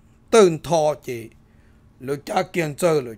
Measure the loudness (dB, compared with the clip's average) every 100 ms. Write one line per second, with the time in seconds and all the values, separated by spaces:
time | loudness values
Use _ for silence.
0 | _ _ _ 4 6 2 -2 0 0 -2
1 | -8 -12 -12 -20 _ _ _ _ -20 -14
2 | -8 -8 -6 -6 -4 -4 -6 -2 0 0
3 | -2